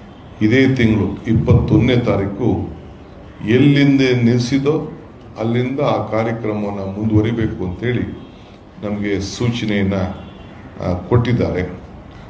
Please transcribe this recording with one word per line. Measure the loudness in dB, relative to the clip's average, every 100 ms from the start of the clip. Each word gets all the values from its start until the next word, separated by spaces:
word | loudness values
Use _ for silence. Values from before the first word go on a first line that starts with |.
| -20 -20 -14 -2 2
ಇದೇ | 4 4 4
ತಿಂಗಳು | 2 2 0 -4 0
ಇಪ್ಪತ್ತೊಂದನೇ | 2 4 4 4 4 4 2
ತಾರೀಕು | 2 0 -2 -2 -2 -2 -4 -10 -18 -20 -20 -20 -20 -8 0
ಎಲ್ಲಿಂದ | 4 6 6 6 4
ನಿಲ್ಲಿಸಿದೋ | 4 4 4 2 0 0 0 -2 -4 -12 -18 -20 -14 -6
ಅಲ್ಲಿಂದ | -2 0 -2 -2
ಆ | 0 0 -2
ಕಾರ್ಯಕ್ರಮವನ್ನ | -2 -2 -4 -4 -4 -4 -6
ಮುಂದುವರಿಬೇಕು | -6 -4 0 2 2 0 -2 -4 -8
ಅಂತೇಳಿ | -4 -4 -2 -4 -8 -16 -20 -20 -20 -20 -12
ನಮಗೆ | -8 -4 -4 -4
ಸೂಚನೆಯನ್ನ, | -4 -4 -4 -2 -2 -2 0 -2 -4 -8 -16 -18 -20 -20 -18 -8
ಆ, | -4
ಕೊಟ್ಟಿದ್ದಾರೆ. | -4 0 2 2 0 0 -2 -4 -8 -16 -18 -20 -20